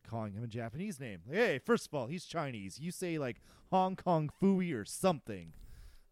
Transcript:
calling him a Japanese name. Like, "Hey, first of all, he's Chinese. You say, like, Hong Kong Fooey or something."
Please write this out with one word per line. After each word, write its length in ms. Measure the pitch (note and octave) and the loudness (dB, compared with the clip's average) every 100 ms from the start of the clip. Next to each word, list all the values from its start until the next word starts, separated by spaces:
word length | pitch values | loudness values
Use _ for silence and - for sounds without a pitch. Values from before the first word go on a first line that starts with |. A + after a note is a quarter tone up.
| - | -8
calling 260 | A2+ G#2+ | -6 -4
him 100 | G2 | -6
a 40 | A#2+ | -6
Japanese 520 | A#2 A2+ A#2+ G#3 C3+ | -6 -6 -6 -6 -6
name. 220 | B2+ F#2 F#2+ | -8 -10 -4
Like, 100 | F3+ | 2
"Hey, 220 | A#3 C3+ | 2 2
first 280 | - A#3 - | 2 2 2
of 80 | |
all, 120 | D3 A2+ | -4 -4
he's 180 | - - | -6 -6
Chinese. 520 | E3 C#3 A#2 F#2+ G#2 | -4 -4 -4 -8 -8
You 120 | E3 | -8
say, 280 | - F3+ D#3+ | -4 -2 -2
like, 240 | C3 - - - - | -2 -6 -14 -20 0
Hong 260 | F#3 F#3 F#3+ | 4 4 2
Kong 340 | - D#3+ D3+ - | 2 4 2 4
Fooey 340 | G3 F#3 E3+ | 6 6 4
or 100 | B2 | -2
something." 680 | G2 - F#3+ D3 - G2 E2 - - - - - - | -4 2 4 4 -2 -8 -10 -14 -16 -16 -18 -20 -18